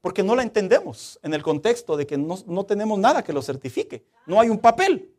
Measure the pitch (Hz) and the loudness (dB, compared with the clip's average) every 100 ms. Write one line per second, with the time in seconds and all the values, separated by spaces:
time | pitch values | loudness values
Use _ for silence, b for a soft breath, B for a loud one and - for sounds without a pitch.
0 | 180 185 190 247 240 226 190 247 359 110 | -4 -2 0 0 0 -2 2 2 2 -14
1 | - - 151 151 147 151 220 240 - 151 | -18 -14 -6 -4 -2 0 0 0 -2 -4
2 | 147 143 151 185 - 175 196 202 214 208 | -2 -4 -4 -6 -6 -6 -2 -2 0 2
3 | 214 294 - 147 123 135 135 - 453 123 | 2 2 -2 -6 -6 -8 -6 -6 -8 -10
4 | _ _ - 196 233 214 233 233 392 370 | _ _ 0 2 4 6 4 4 0 0
5 | - | -4